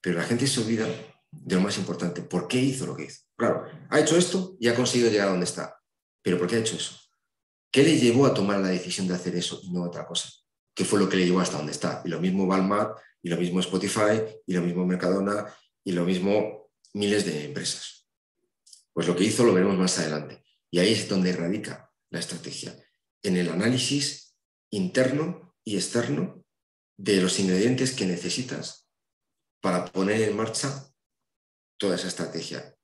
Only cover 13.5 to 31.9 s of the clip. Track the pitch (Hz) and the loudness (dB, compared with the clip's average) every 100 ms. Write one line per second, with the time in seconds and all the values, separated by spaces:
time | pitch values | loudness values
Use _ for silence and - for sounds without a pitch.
13.5 | 90 90 92 98 110 104 110 - - - | 0 0 -2 -2 2 2 2 -2 -8 -4
14.5 | 90 87 87 90 90 87 98 98 104 - | 0 0 0 0 0 0 0 0 -2 -6
15.5 | - _ _ - 87 87 92 98 104 - | -14 _ _ -4 -2 0 0 2 0 0
16.5 | - - _ _ 101 104 104 101 76 73 | -8 -20 _ _ -4 0 0 0 -4 -6
17.5 | 71 - - - - _ _ _ _ _ | -8 -6 -8 -12 -18 _ _ _ _ _
18.5 | _ _ - _ - 90 90 107 - 120 | _ _ -20 _ -4 -2 2 2 4 4
19.5 | 92 98 92 92 - 78 76 76 - _ | 6 4 2 2 0 -2 -4 -8 -16 _
20.5 | _ _ 85 92 110 - 98 92 85 85 | _ _ 2 4 2 0 0 2 0 -2
21.5 | 104 - - - _ _ 87 - - - | -4 -6 -12 -18 _ _ -10 -8 -10 -12
22.5 | - - - _ _ _ _ 101 90 87 | -12 -14 -16 _ _ _ _ -2 0 0
23.5 | 82 110 127 - 143 - - - _ _ | 0 2 2 0 0 -2 -8 -18 _ _
24.5 | _ _ 104 127 131 127 143 165 - - | _ _ -4 -2 2 2 0 -4 -6 -14
25.5 | _ - 98 - 117 120 147 185 - _ | _ -6 -4 -2 -2 -2 -2 -4 -8 _
26.5 | _ _ _ _ _ 98 98 92 90 95 | _ _ _ _ _ 2 4 4 2 2
27.5 | 92 113 131 131 - 95 87 92 - 127 | 4 2 2 0 0 -2 -2 -4 -6 -6
28.5 | - - - _ _ _ _ _ _ _ | -8 -10 -14 _ _ _ _ _ _ _
29.5 | _ 95 90 87 92 98 110 107 104 113 | _ -2 -2 -2 -2 0 2 0 0 -4
30.5 | - 139 139 - _ _ _ _ _ _ | -4 -6 -8 -14 _ _ _ _ _ _
31.5 | _ _ _ 101 | _ _ _ -2